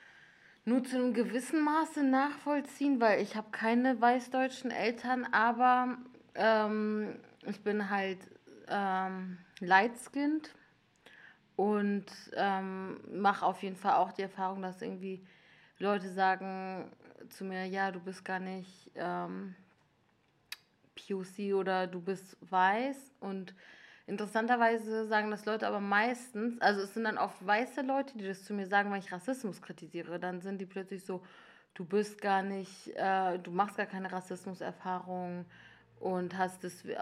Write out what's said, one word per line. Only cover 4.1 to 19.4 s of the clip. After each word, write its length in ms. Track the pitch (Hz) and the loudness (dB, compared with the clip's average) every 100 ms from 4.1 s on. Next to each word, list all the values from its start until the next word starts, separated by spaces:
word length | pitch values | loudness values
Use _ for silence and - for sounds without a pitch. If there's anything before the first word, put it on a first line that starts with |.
| 254 247 262 262 254 254 | 4 0 0 0 -2 -6
Eltern, 540 | - 208 233 240 254 240 | -2 -2 -2 -2 -2 2
aber, 640 | 214 226 233 254 247 254 247 - - - | 4 4 6 6 6 2 -4 -10 -20 -12
ähm, 880 | - 214 220 214 214 214 214 208 - - - - | 2 6 6 4 2 0 0 -2 -6 -14 -12 -10
ich 160 | 202 | -4
bin 260 | 208 208 196 | 0 0 0
halt, 260 | 202 190 185 - - - - - | 0 0 -4 -12 -20 -20 -20 -4
ähm, 720 | 202 196 185 190 190 190 180 - - | 0 2 2 0 -4 -8 -10 -16 -10
light-skinned 960 | 180 190 226 233 - 277 285 311 - - _ _ _ _ - - - - _ - | 6 6 6 0 -8 -2 0 0 -4 -16 _ _ _ _ -20 -20 -20 -20 _ -2
und, 500 | 202 208 202 202 196 - - - | 2 2 2 0 -4 -16 -10 -2
ähm, 640 | 196 190 190 190 190 - - | 0 0 -2 -6 -8 -10 -10
mach 300 | 180 202 190 | 2 2 4
auf 180 | 175 190 | 0 0
jeden 140 | 196 185 | -6 -2
Fall 200 | 202 156 | 2 4
auch 160 | 190 | 4
die 120 | 196 | 0
Erfahrung, 400 | 190 196 185 196 | -8 -4 -4 -4
dass 180 | 185 185 | -6 -6
irgendwie 420 | 185 190 190 185 185 - - - _ _ | -8 -8 -8 -10 -12 -20 -20 -20 _ _
Leute 320 | 196 202 190 | 0 0 -2
sagen 800 | 185 190 185 190 190 185 185 - - - - - | 2 2 2 -2 -8 -8 -8 -10 -16 -20 -20 -20
zu 140 | - 190 | -10 -8
mir, 200 | 185 185 | -6 -4
„Ja, 240 | 190 196 | -2 -2
du 80 | 185 | -2
bist 260 | 180 180 - | -10 -12 -6
gar 140 | 190 | -6
nicht, 520 | 185 185 180 - - - | -4 -8 -12 -18 -18 -6
ähm, 600 | 175 175 175 185 | -4 -4 -6 -8